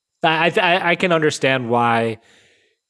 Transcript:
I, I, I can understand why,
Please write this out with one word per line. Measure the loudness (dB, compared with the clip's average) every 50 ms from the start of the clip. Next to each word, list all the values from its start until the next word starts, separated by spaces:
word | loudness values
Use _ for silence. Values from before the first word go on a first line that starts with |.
| _ _ _ _ -2
I, | 0 0 2 0 0 0 0
I, | 0 2 0 0 0 -2
I | 0
can | 0 0 0
understand | 0 2 0 0 -2 0 -2 0 0 -2 -2 -2
why, | 0 0 2 2 2 0 0 -2 -4 -8 _ _ _ _ _ _ _ _ _ _ _ _ _ _